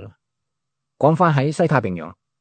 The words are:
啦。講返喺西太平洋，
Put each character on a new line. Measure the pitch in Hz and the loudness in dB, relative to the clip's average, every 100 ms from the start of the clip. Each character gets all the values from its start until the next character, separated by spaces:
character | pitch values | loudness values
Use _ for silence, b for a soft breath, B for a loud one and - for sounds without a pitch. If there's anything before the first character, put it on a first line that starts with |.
啦。 | 104 - _ _ _ _ _ _ _ - | -18 -20 _ _ _ _ _ _ _ -2
講 | 139 165 | 0 2
返 | 170 | 2
喺 | 139 143 | 2 0
西 | 156 170 | 0 0
太 | 139 | 0
平 | 107 87 | -2 -6
洋， | 80 - _ _ | -10 -16 _ _